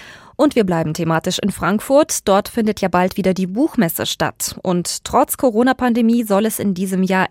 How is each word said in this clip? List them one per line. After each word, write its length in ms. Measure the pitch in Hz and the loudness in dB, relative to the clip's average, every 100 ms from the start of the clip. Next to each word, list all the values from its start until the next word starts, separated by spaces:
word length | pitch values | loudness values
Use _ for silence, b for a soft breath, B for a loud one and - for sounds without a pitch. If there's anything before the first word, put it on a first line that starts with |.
| B B B B | B B B B
Und 220 | 294 254 | 2 2
wir 80 | 190 | 2
bleiben 280 | 165 160 | 0 -2
thematisch 460 | 156 165 160 202 - | -2 -2 0 -2 -4
in 120 | 202 | -4
Frankfurt. 760 | - 165 208 - 277 320 - - | -4 -2 -2 2 2 2 0 2
Dort 220 | 196 - | 2 0
findet 320 | - 214 202 | -2 -2 -2
ja 80 | 190 | 0
bald 260 | 180 185 - | 2 2 0
wieder 180 | 190 | 0
die 140 | 180 185 | 0 -2
Buchmesse 580 | 196 320 - 170 - - | 0 0 2 0 -2 -4
statt. 540 | - 156 - - - | -4 -4 -4 -10 -6
Und 440 | - 175 165 - - | -2 -2 -2 -6 -2
trotz 320 | 226 294 - | 0 2 0
Corona-Pandemie 840 | 262 214 254 254 254 233 226 233 214 | 0 2 2 2 0 2 2 2 2
soll 200 | 196 220 | 0 0
es 140 | - | -2
in 140 | 202 | -2
diesem 300 | 175 190 190 | -2 -2 0
Jahr 240 | 185 190 180 | 0 2 0